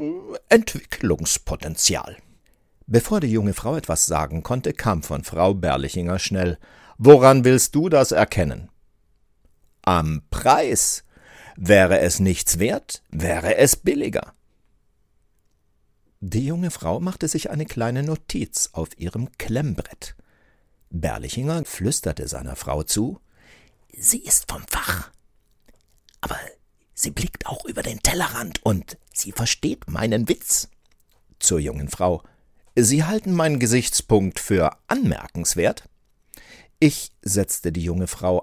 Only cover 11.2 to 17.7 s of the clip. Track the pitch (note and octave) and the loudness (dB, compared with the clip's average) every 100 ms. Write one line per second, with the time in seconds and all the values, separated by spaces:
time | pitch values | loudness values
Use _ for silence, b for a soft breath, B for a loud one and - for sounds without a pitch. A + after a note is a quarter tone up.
11.2 | B B B B F2 G2+ F#2 F2+ F2 - | B B B B 6 6 8 4 2 2
12.2 | F#2+ E2+ - E2+ A2 - - - _ - | 0 2 0 0 0 -2 -6 -16 _ -6
13.2 | E2+ F2 F3 G2+ C#3 - - C#4+ - - | -2 -2 0 4 4 4 0 0 -2 -4
14.2 | - _ _ _ _ _ _ _ _ _ | -8 _ _ _ _ _ _ _ _ _
15.2 | _ _ _ _ _ _ _ _ _ _ | _ _ _ _ _ _ _ _ _ _
16.2 | F#2+ G#2+ C3+ E3+ F3+ - - G#2+ F3+ F#3 | -6 -4 -2 -2 -4 -4 -4 -4 -4 -4
17.2 | D#3 D#3 - D3 D#3 | -4 -4 -4 -6 -6